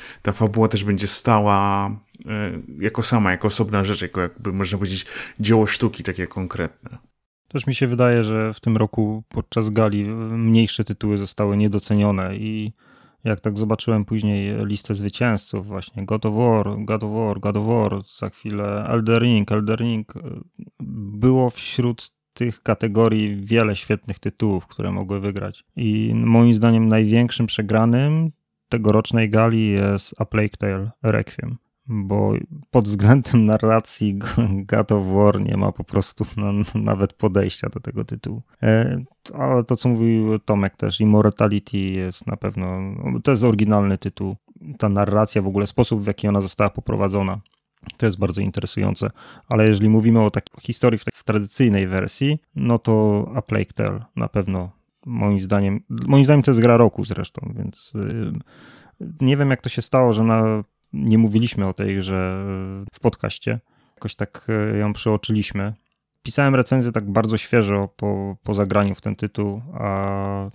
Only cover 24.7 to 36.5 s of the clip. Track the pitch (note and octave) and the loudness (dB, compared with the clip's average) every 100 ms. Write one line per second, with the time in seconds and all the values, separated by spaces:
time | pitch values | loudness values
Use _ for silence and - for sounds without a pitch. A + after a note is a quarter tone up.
24.7 | - F#2+ F#2+ F#2+ G2+ G2+ G2 G2 - _ | -8 -6 -6 -6 -6 -6 -6 -8 -12 _
25.7 | - A2+ G#2+ A2 A2+ A2+ A2+ A#2 A2 A#2 | -6 -2 0 0 0 4 6 8 6 4
26.7 | A2+ A2+ A2 G#2+ A#2 A#2+ - A2+ - G#2 | 4 4 4 4 4 2 0 -4 -2 0
27.7 | A2 A2+ A#2+ C#3+ D#3+ D#3+ - _ _ _ | 2 4 2 2 0 -2 -4 _ _ _
28.7 | A#2+ G#2+ G#2+ - A#2 A2 A2 A2+ A2+ A2 | 0 4 2 2 0 2 4 4 2 2
29.7 | G2 G2+ G2+ - - A2 G#2+ G#2+ - G#2 | 2 2 0 -4 -8 -2 0 -2 -2 -4
30.7 | F#2+ G#2 - A2+ G#2+ G#2 - - B2 _ | -4 -6 -4 0 0 -2 -8 -10 -10 _
31.7 | _ - A2 G2 G2+ G2+ G#2+ - D3+ - | _ -8 -6 -2 0 0 0 -4 -14 -2
32.7 | B2+ G#2 G2+ G2+ C3+ A#2+ A#2+ G#2+ G#2+ A2 | 2 2 4 6 6 4 2 4 2 2
33.7 | A2+ - - G#2+ G2 G#2 - A2+ G2 G2 | 2 0 -2 -2 -2 -4 -2 0 -2 -2
34.7 | G#2+ G#2 G#2 F#2+ G2 G#2 G2+ G#2 G2+ G2 | 0 2 0 2 4 4 4 0 0 -2
35.7 | - - G2+ F#2+ - G#2+ G#2+ G2+ | -4 -4 -2 -2 -4 -8 -4 -2